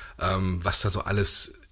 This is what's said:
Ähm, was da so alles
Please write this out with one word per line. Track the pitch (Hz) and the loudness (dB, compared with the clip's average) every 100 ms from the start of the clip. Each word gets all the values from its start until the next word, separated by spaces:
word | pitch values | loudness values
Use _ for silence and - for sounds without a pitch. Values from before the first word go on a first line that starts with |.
| - - | -18 -8
Ähm, | 92 95 92 90 | -4 -2 -2 -4
was | 87 - | 0 2
da | 104 | 2
so | - | -2
alles | - 101 98 - - - - | -4 0 4 4 2 -4 -18